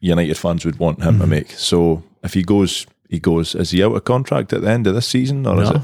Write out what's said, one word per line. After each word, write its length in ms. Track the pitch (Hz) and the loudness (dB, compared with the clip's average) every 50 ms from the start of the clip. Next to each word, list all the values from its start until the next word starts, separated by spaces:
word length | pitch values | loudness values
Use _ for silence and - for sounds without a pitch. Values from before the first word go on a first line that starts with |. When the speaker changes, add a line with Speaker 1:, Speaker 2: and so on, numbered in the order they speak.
| - | -2
Speaker 1:
United 340 | 87 85 85 85 73 78 - | 0 2 2 2 0 -2 -2
fans 260 | - 87 85 82 - | -2 -2 -2 -2 -2
would 140 | 82 78 - | -4 -4 -2
want 240 | 85 82 76 - - | -2 -2 -2 0 2
him 160 | 82 113 101 | 2 2 2
to 60 | 92 | 2
Speaker 2:
Mm-hmm. 60 | 92 | 2
Speaker 1:
make. 200 | 76 76 - - - | 0 0 -2 -4 -8
So 500 | - - - - 87 85 85 80 82 - _ _ _ - | -8 -4 0 2 2 4 4 2 0 -4 _ _ _ -10
if 120 | 92 - | -4 -2
he 80 | 98 90 | -2 0
goes, 440 | 98 104 101 95 87 - - - - _ _ _ _ | 2 2 2 2 2 0 -4 -10 -14 _ _ _ _
he 100 | - 80 | -6 -2
goes. 360 | - 92 82 82 82 - - | 0 0 2 2 0 -2 -4
Is 140 | - 90 80 | -4 -4 -2
he 120 | 87 90 98 | 0 2 2
out 140 | 110 117 | 2 0
of 80 | - - | 0 0
contract 480 | - 123 127 131 - - 139 107 - - | 0 0 0 0 -2 -2 -2 -2 -2 -4
at 80 | - - | -2 0
the 80 | 104 | 0
end 160 | 113 120 113 | 0 0 2
of 80 | 98 95 | 0 0
this 120 | 117 117 - | 0 -2 -2
season, 380 | - 127 127 135 143 139 135 | 0 0 0 0 -2 -2 -2
or 140 | 107 92 87 101 | 0 0 2 2
is 80 | 107 | 2
Speaker 2:
No, 60 | - | 0
Speaker 1:
it? 60 | 151 | 0